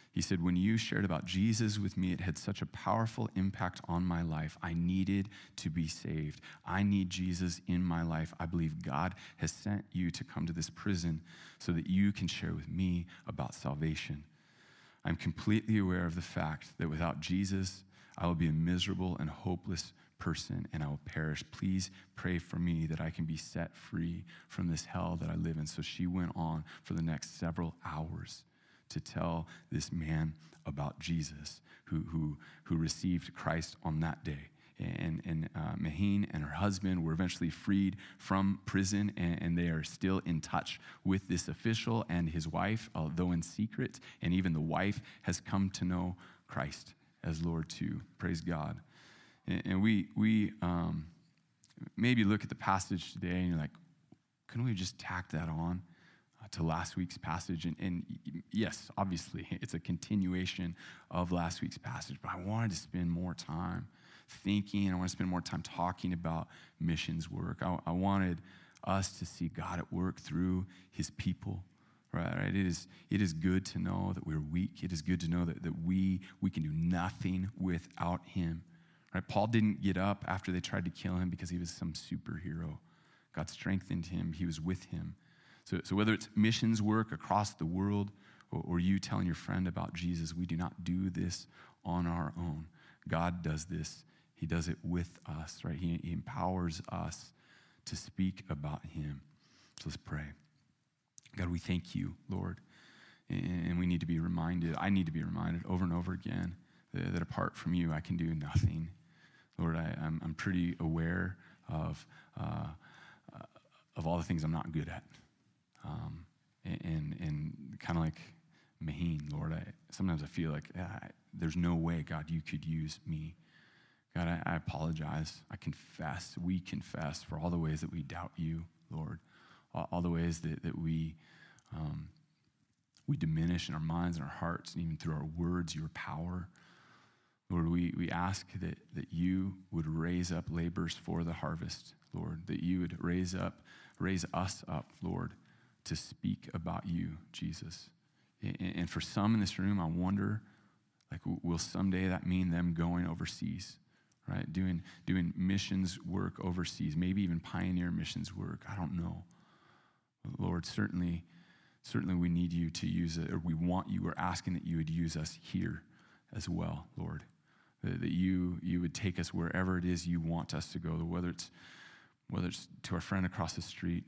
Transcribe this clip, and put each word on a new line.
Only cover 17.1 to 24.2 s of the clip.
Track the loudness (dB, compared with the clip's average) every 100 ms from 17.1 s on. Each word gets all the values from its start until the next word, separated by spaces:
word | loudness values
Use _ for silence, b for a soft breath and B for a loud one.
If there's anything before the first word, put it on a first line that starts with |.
| 0
Jesus, | 0 0 2 0 -2 -6 -18 B B -2
I | 0
will |
be | 4 4
a |
miserable | 4 4 2 2 0 0 0
and | -2
hopeless | -2 -2 -2 -2 -4 -6 -12 B -6
person | -2 -2 -2 -4 -4
and | -2
I | -2
will | -4
perish. | -4 -2 -2 -2 -6
Please | -2 0 2 0 B B
pray | -6 0 0
for | -2 0
me | 2 2 2
that | 0
I | -2
can | -2 -2
be | -4
set | -4 -4 -4 -8
free | -6 -2 -2 -2